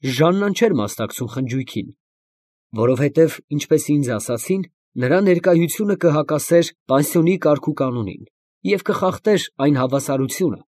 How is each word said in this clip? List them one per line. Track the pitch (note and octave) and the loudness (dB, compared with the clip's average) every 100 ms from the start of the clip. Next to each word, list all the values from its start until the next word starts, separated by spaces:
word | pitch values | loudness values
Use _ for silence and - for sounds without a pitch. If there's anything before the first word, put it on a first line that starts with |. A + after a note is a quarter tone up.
Ժաննան | C3+ B2 D#3+ F#3+ G3+ | -6 0 2 2 -2
չէր | F#3+ A3+ D#3 | 0 0 0
մասնակցում | G#2 - A2 - A#2+ | -2 -4 -8 -6 -10
խնջույքին, | B2+ B2+ B2+ B2 - F#2+ - _ _ _ _ _ _ _ | -8 -6 -6 -6 -8 -10 -14 _ _ _ _ _ _ _
որովհետև, | A2 A#2 B2+ C#3+ C#3+ D#3+ - _ | -2 0 2 0 4 2 2 _
ինչպես | D3 - D#3 - | -8 0 0 2
ինձ | D3 C3 | 0 0
ասացին, | G#2+ - A#2+ - F#3+ F3+ _ _ - | -4 -4 -6 -2 -4 -4 _ _ -4
նրա | B2+ F3 | 0 2
ներկայությունը | G3 F3 F#3 E3+ E3+ - G#3 G3+ | 4 2 4 4 2 -2 -4 0
կհակասեր | E3+ D3+ D3 D3+ - E3+ E3 - | 2 2 0 -4 2 2 2 -4
պանսիոնի | _ C3 D3 F3 E3 F#3 | _ 0 2 2 2 2
կարգուկանոնին | D#3+ D3 - - C3+ B2 G2+ - - _ _ _ F#3 | 2 0 -2 -2 -2 -2 -6 -8 -16 _ _ _ -2
և | G3 - | -2 -2
կխախտեր | G3+ F#3 - - G3+ - _ | -2 -2 -2 0 0 0 _
այն | C#3 C#3+ | 0 2
հավասարությունը | B2+ C3+ C3+ C3+ C3+ - F3+ G2+ - | 0 -2 -2 -4 -2 -2 -4 -4 -12